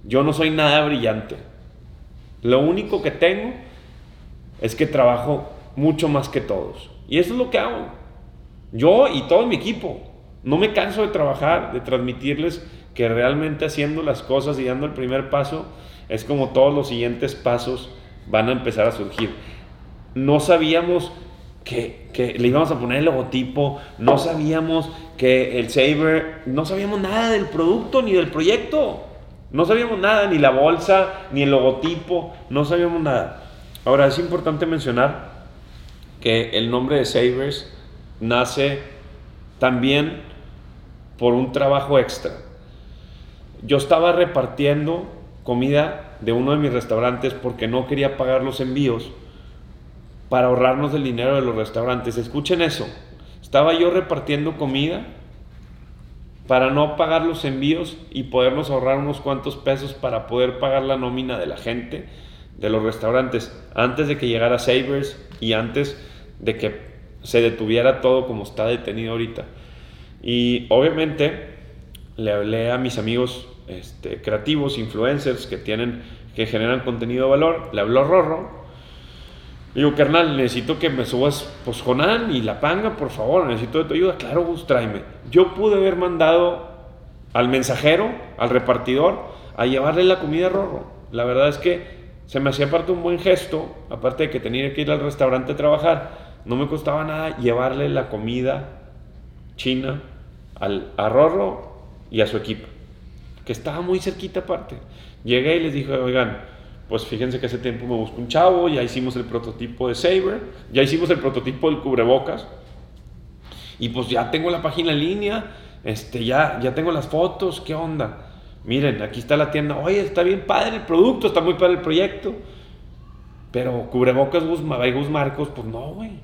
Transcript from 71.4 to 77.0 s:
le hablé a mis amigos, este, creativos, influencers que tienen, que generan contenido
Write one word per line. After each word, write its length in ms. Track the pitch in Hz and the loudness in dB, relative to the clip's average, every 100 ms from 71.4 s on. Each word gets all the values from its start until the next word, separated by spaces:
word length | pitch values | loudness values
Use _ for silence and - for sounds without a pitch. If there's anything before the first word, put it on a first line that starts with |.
| - - - - - - - - | -14 -18 -20 -20 -20 -20 -16 -6
le 140 | 110 | -2
hablé 400 | 104 104 113 117 | -2 -2 -2 -2
a 60 | 123 | -2
mis 200 | 127 117 | -2 -4
amigos, 500 | 110 120 127 - - - - | -2 0 -2 -4 -16 -20 -16
este, 540 | 90 - - - - | -16 -16 -14 -10 -8
creativos, 560 | - 107 139 151 139 120 | -4 -2 0 0 0 -4
influencers 680 | 110 104 120 143 139 120 - | -6 -2 0 0 -2 -4 -6
que 120 | 92 | -8
tienen, 440 | - 107 120 120 - - - - | -4 -4 -4 -6 -14 -18 -14 -6
que 120 | 113 | -2
generan 320 | 107 113 127 | 0 0 0
contenido 460 | 127 117 | -2 -4